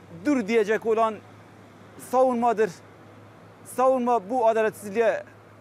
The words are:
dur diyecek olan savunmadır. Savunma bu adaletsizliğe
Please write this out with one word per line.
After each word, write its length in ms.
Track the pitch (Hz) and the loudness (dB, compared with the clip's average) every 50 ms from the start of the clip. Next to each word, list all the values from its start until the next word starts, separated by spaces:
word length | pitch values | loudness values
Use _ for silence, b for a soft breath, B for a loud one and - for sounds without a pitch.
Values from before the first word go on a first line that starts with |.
| - - - 165 185 | -20 -20 -20 -6 -2
dur 220 | 294 294 262 208 | 0 0 0 0
diyecek 380 | 185 233 226 214 190 220 208 - | 0 0 0 2 2 -2 -2 0
olan 300 | 226 220 220 226 220 214 185 - - - - - - - - - - - - - - - - - - | 0 0 2 0 0 -2 -6 -14 -20 -20 -20 -20 -20 -20 -20 -20 -20 -20 -20 -20 -20 -20 -20 -10 -4
savunmadır. 600 | - 254 262 262 247 233 240 240 226 190 220 190 160 - - - - - - - - - - - - - - - - - - | 0 2 2 2 2 0 0 0 2 0 0 -2 -2 -12 -20 -20 -20 -20 -20 -20 -20 -20 -20 -20 -20 -20 -20 -20 -20 -20 -20
Savunma 640 | - - - 254 262 262 254 240 240 247 226 180 190 | -12 -2 2 2 2 2 2 2 0 0 0 0 -2
bu 180 | 254 254 220 | -2 0 2
adaletsizliğe 760 | 226 226 220 220 214 - - 208 208 190 233 226 214 170 - - - - - - - - - | 2 2 2 0 0 -2 -6 -12 -6 -2 2 2 2 0 0 -6 -12 -20 -20 -20 -20 -20 -20